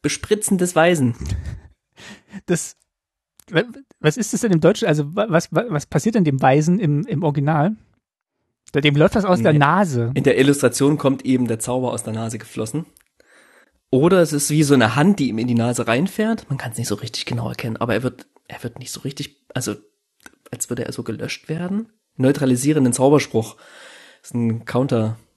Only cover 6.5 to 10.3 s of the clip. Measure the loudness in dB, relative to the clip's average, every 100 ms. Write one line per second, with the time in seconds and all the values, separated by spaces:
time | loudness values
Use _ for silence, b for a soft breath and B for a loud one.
6.5 | 4 2 0 2 0 -2 -2 -2 -2 0
7.5 | 0 0 -2 _ _ _ _ _ _ _
8.5 | _ _ 2 4 4 4 2 2 2 4
9.5 | 6 4 4 2 0 -2 0 2